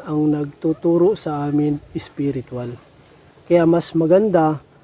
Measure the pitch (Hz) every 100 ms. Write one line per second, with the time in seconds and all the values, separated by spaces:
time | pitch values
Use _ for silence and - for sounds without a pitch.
0 | - 151 151 147 143 - 160 160 175 170
1 | 180 214 165 147 143 147 147 147 - 160
2 | - - 143 131 - 123 123 120 - -
3 | - - - _ - 175 165 170 - 165
4 | 160 185 214 175 156 151 - _